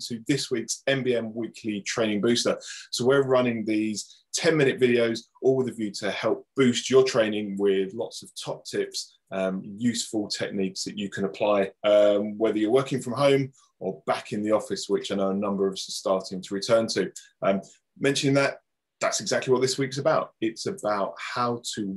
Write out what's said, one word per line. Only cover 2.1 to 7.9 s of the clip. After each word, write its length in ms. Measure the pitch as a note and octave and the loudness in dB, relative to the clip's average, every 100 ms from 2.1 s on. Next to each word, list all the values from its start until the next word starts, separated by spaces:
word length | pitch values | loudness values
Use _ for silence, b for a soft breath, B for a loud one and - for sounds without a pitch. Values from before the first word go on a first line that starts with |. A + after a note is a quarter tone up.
| G#2 | 2
Booster. 380 | A#2 A#2+ - - B B B | 2 2 2 -2 B B B
So 120 | - | -2
we're 200 | A#2+ C#3 | 4 4
running 420 | C3 B2+ B2 A#2 G#2+ | 4 2 2 0 -2
these 540 | G#2+ G#2+ G2+ - - _ - | -2 -2 -4 -10 -18 _ -2
ten-minute 440 | E3+ D#3 C3+ B2 | 2 4 4 4
videos, 420 | B2 A#2+ A#2 A2+ - - | 4 4 2 0 -8 -2
all 140 | B2 C3 | 2 2
with 140 | A#2+ | 0
a 20 | |
view 180 | A2 G#2+ | -4 -6
to 180 | F#2+ G2+ | -4 -4
help 340 | - A2 G2+ - - | -2 -2 -2 -2 2
boost 360 | B2+ A#2 - | 4 2 4
your 120 | C3 | 6
training 540 | C3 A#2+ G#2+ G#2 G#2 G2 | 6 4 2 0 -4 0
with 380 | G2+ F#2+ F#2+ | 2 2 0